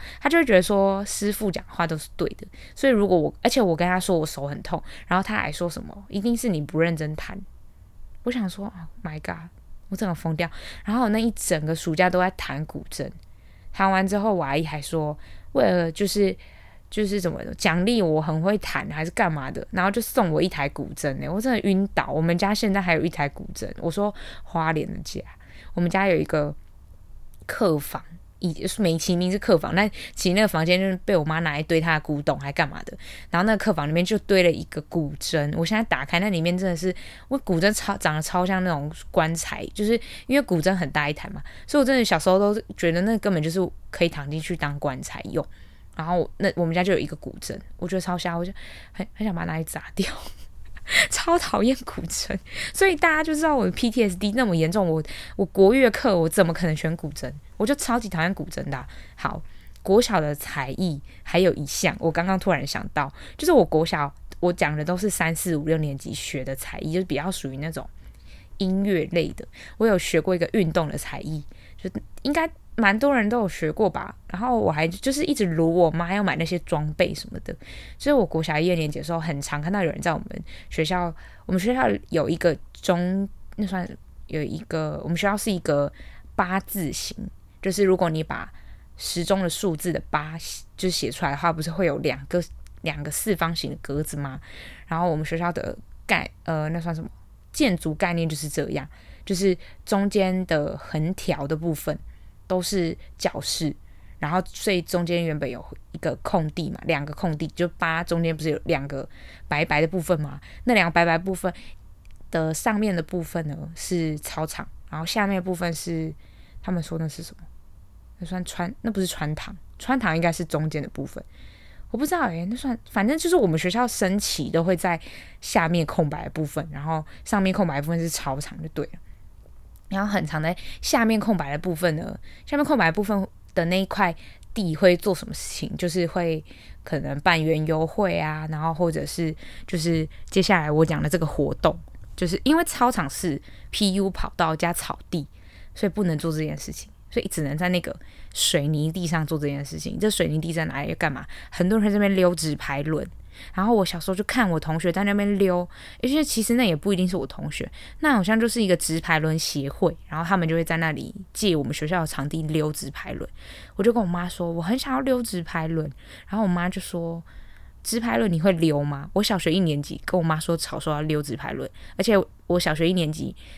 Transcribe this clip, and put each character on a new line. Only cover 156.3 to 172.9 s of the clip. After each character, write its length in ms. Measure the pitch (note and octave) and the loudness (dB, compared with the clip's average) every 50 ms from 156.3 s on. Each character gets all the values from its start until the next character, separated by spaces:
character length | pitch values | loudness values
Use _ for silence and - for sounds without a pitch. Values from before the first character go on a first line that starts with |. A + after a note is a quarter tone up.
| - A3+ G#3 | 2 0 2
实 120 | - A#3 | 2 4
那 100 | B3 B3 | 4 4
也 120 | G3 D#3+ | 4 2
不 160 | D3 - G3+ G3 | 2 2 2 2
一 40 | |
定 120 | F3 F#3 F3+ | 2 2 2
是 80 | G3 | 0
我 100 | E3 - | -2 -4
同 240 | C#3 - - - D3+ | -4 -6 -8 -8 -6
学， 180 | - - - - - - - - - - | -6 -6 -8 -8 -10 -14 -16 -16 -6 0
那 120 | D#4 D4+ C4 | 2 4 4
好 100 | G#3 F3+ | 4 4
像 160 | G3 A3 A3+ | 4 4 4
就 80 | A#3+ | 4
是 160 | A#3 - A#3 G#3+ | 2 2 2 4
一 60 | F#3 | 4
个 80 | F3+ | 4
直 240 | E3+ - - D#3+ E3 | 4 4 0 -2 -2
排 180 | D#3+ - E3 D#3 | 0 2 2 2
轮 180 | D3+ D#3+ D#3 D#3+ | 2 2 0 0
协 300 | - - - D3 C3+ C#3 | 0 -2 -4 -4 -4 -4
会， 260 | - - F#3+ F3 F#3+ - - | 0 0 2 2 2 -2 -6
然 140 | - - D#3 | -8 -6 -4
后 40 | E3+ | 0
他 120 | E3 G3 | 2 2
们 100 | F#3 E3 | 2 2
就 80 | D#3 E3 | 2 2
会 80 | E3 E3 | 2 2
在 140 | - E3 | 0 0
那 160 | E3 D#3+ D#3+ D3+ | 0 0 0 -2
里 220 | - - - - - F#3+ - - | -2 -6 -8 -10 -14 -16 -12 -6
借 240 | - G#3+ G3+ E3 | 0 2 4 4
我 80 | D3+ C#3 | 4 2
们 80 | A#2+ D3 | -2 -2
学 160 | - D3+ D3+ | -4 -2 0
校 140 | F#3 F3+ D#3+ | 0 0 0
的 40 | |
场 220 | D3+ - - C3+ D3 | -2 -2 -4 -4 -4
地 140 | - E3 D#3 | -4 -4 -2
溜 280 | D3+ D#3 D#3 D3+ D3+ | 0 0 0 0 0
直 200 | D3+ - - - | -2 -6 -8 -10
排 220 | D#3 - - D3+ D3+ | -10 -10 -10 -10 -8
轮。 140 | - - - - - - - - - - - - | -8 -10 -10 -12 -16 -16 -16 -16 -18 -18 -8 -4
我 80 | - G3 | 2 4
就 80 | A#3 | 4
跟 100 | A3+ A#3+ | 4 4
我 60 | G3+ | 2
妈 220 | E3+ F3 F3 F3 F3+ | 2 0 -2 -2 -4
说 240 | - - F3 E3+ E3 | -6 -4 -4 -4 -2
，“我 80 | E3+ | -2
很 180 | E3 F3+ A#3+ C4+ | -2 0 0 0
想 140 | - C#4 C4 | 0 -2 -2
要 80 | C4+ | -2
溜 220 | C4+ C4+ B3+ B3 A#3+ | 0 0 0 0 0
直 200 | - - F3 E3+ | -2 -4 -6 -6
排 240 | - - E3 D#3+ | -4 -4 -4 -2
轮。” 240 | D#3+ E3 D#3+ D3+ D3 C3 - - - - - - - | 0 0 -2 -2 -4 -6 -12 -16 -20 -20 -20 -10 -4
然 80 | G3 | -2
后 60 | G#3+ A3 | 0 2
我 40 | |
妈 220 | F#3+ F3 F3 F3 F#3 | 2 2 2 0 0
就 100 | F#3 F#3+ | -2 -4
说 440 | - - - E3+ E3+ E3 E3 E3+ - - - - - - - - - - - - - | -6 -6 -6 -6 -4 -4 -6 -8 -10 -14 -16 -18 -18 -16 -18 -18 -20 -20 -20 -12 -6
，“直 160 | - A3+ A#3+ | -4 -2 -2
排 200 | A3+ A#3+ A3 A#3 | 0 0 2 2
轮 120 | A3+ F3+ | 2 2
你 80 | E3+ D#3+ | 2 4
会 140 | D#3+ G3 F#3 | 4 4 4
溜 320 | E3 E3 D#3+ D3 C#3+ C#3+ | 6 4 4 4 2 0
吗？” 260 | D3 C#3+ C#3 C#3+ - - | -2 -2 -4 -6 -2 0
我 80 | G3 G#3 | 2 2
小 160 | - G#3+ F3+ | 2 2 2
学 120 | - E3+ | 2 2
一 100 | D#3 F#3+ | 4 4
年 220 | F#3 D#3+ D3 D3 C#3+ | 4 4 2 0 -2
级 160 | - - - - | -4 -8 -8 -4
跟 160 | - - F3+ | 0 2 2
我 20 | E3 | 4
妈 160 | D#3+ D#3 D#3 | 2 2 2
说， 160 | - - E3 | 0 0 -2
吵 240 | D#3+ - - - - | -2 -2 -4 -6 -4
说 140 | - D#3+ D3+ | -2 -2 -2
要 80 | D3 | 0
溜 220 | D#3 D#3 D3+ D3+ D3 | 0 0 0 0 -2
直 120 | D3 - | -4 -6
排 180 | C3+ C3+ - - | -6 -6 -6 -6
轮， 160 | C3+ C3 - - - - - - | -6 -8 -8 -10 -14 -16 -8 -4
而 80 | - G3 | 0 4
且 80 | A#3 G#3+ F#3+ - - - - - | 6 6 6 6 2 -2 -8 -2
我 140 | - F3 F3+ | 0 2 2
小 140 | - E3 D#3 | 4 2 2
学 120 | D3+ E3 | 4 4
一 60 | E3+ | 4